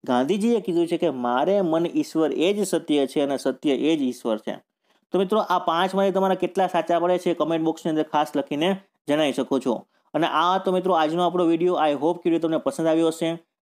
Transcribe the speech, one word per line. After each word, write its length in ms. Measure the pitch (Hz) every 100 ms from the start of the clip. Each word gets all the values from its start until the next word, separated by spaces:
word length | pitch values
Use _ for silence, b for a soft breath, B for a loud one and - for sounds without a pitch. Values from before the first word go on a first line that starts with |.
ગાંધીજીએ 560 | - 123 135 202 226 233
કીધું 260 | 190 170 170
છે 100 | 170
કે 140 | 170
મારે 500 | 131 120 123 156 202
મન 260 | 180 160 170
ઈશ્વર 460 | 156 147 160 156
એ 200 | 135 165
જ 140 | 208 196
સત્ય 400 | 165 - 147 135
છે 140 | 156
અને 160 | 143 135
સત્ય 380 | 135 123 147
એ 220 | 131 143 160
જ 60 |
ઈશ્વર 360 | 131 120 120 107
છે. 180 | - 95 _ _ _ _ _
તો 60 | 180
મિત્રો 220 | 190 226
આ 180 | - 180
પાંચમાંથી 520 | 180 165 185 190 196
તમારા 240 | 190 190
કેટલા 320 | 185 180 - 180
સાચા 340 | 175 165 170
પડે 180 | 175 180
છે 160 | 175
કોમેન્ટ 300 | 170 151 165
બોક્સની 260 | 160 160 170
અંદર 120 | 156
ખાસ 340 | 156 147 151 143
લખીને 440 | 139 143 170 190 _ _ -
જણાવી 240 | 147 151
શકો 260 | 123 127 135
છો. 280 | 127 110 - _ _
અને 120 | 151 165
આ 320 | 151 175 190
તો 140 | 190
મિત્રો 220 | 185 180
આજનો 280 | 175 151 170
આપણો 220 | 175 180
વીડિયો. 300 | 170 165 180
I 180 | 165 156
hope 220 | 143 151
કે 160 | 175 180
વીડિયો 80 | 165
તમને 200 | 160 160
પસંદ 280 | 139 135 160
આવ્યો 220 | 160 165
હશે. 300 | 160 165 165 _ _